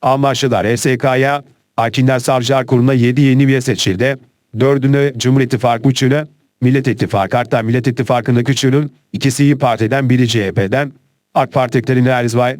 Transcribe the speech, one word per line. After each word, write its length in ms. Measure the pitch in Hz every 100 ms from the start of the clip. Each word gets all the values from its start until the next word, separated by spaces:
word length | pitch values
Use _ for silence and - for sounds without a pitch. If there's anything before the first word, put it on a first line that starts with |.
anlaştılar. 640 | 131 135 139 127 135 110
S 120 | 101 117
S 220 | 139 127
K 440 | 135 127 135 143 - _ _ -
Hakimler 420 | 117 135 131 131
Savcılar 480 | 123 131 120 135 127
Kurulu'na 280 | 127 123
yedi 260 | 135 120 123
yeni 240 | 139 131
üye 160 | 139 135
seçildi. 560 | 123 101 - 92 127 135 _ _ _ 110
Dördünü 520 | 135 139 135 139 143 123
Cumhur 240 | 127 135
İttifakı, 480 | 123 120 123 117 135
üçünü 380 | 127 127 143 151 _ _ _
Millet 260 | 127 139 131
İttifakı, 500 | 107 95 101 95 123
hatta 260 | 120 127
Millet 240 | 110 123 123
İttifakı'nda 580 | 120 120 123 117 120
küçüğünün 480 | 120 131 135 139 147 - _
ikisi 320 | - 135 123
İYİ 140 | 143 139
Parti'den, 520 | 131 110 110 135 131
biri 180 | 127 120
C 180 | 117 98
H 60 |
P'den. 400 | - 98 127 143 - _ _ _
ak 180 | - 135
Parti 260 | 139 123 135
eklerinde 320 | 117 131 127
Erz 260 | 127 120 117
var, 200 | 123